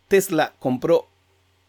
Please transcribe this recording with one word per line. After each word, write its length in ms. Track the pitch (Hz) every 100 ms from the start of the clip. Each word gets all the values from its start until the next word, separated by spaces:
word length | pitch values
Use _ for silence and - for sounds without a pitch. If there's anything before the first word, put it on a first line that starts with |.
| -
Tesla 440 | 196 185 156 139 _
compró 480 | 135 127 - 170 - _ _ _ _ _